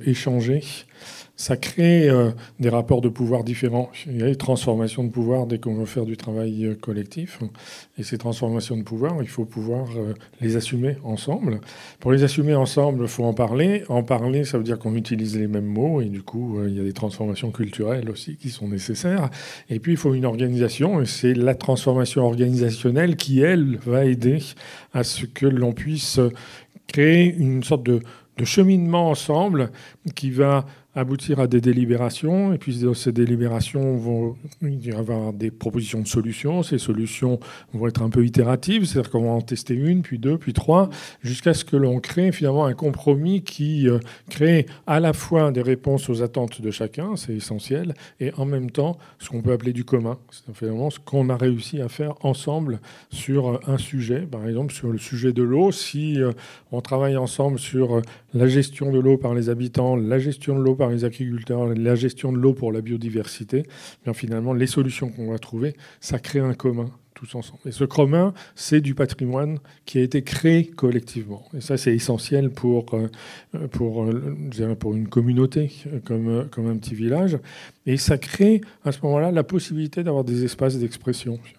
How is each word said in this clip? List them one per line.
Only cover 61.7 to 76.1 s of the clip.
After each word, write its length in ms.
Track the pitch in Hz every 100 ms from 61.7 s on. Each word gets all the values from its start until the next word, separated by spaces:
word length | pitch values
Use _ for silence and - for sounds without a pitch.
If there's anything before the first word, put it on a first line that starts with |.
| 113 117 120
gestion 360 | 123 - 131
de 60 | 127
l'eau 160 | 131
pour 180 | 127 117
la 80 | 110
biodiversité, 800 | 110 117 113 110 104 - 104 131 160
eh 380 | - - -
bien 100 | 120
finalement, 400 | 110 110 113 120
les 120 | 127 127
solutions 440 | 147 131 120 127
qu'on 200 | 120 113
va 80 | 113
trouver, 360 | - 113 143 147 - -
ça 180 | - 131
crée 200 | - 143
un 160 | 131
commun, 360 | 120 127 120 120 - _
tous 220 | - 120
ensemble. 260 | 123 113 - 135
Et 60 |
ce 120 | 110
commun, 480 | 139 151 139 165 190 185 -
c'est 260 | - - 151
du 140 | 139
patrimoine 640 | 135 135 - 123 131 147 156 - _
qui 140 | - 131
a 40 |
été 200 | 127 143
créé 420 | 135 - 160 165 170
collectivement. 800 | - 127 120 117 120 104 101 -
Et 60 | 147
ça, 160 | - 135
c'est 180 | 127
essentiel 540 | 117 117 113 - 139 135
pour, 380 | - 123 120 117
euh, 140 | 113 110 - - - - 160 143
pour, 360 | - 117 113
euh, 300 | 110 117 143 147 143
je 20 | 113
dirais 200 | 113 110
pour 180 | 107
une 140 | 107 107
communauté, 600 | 123 120 123 131 151 147 - 147
euh, 120 | 143
comme, 260 | -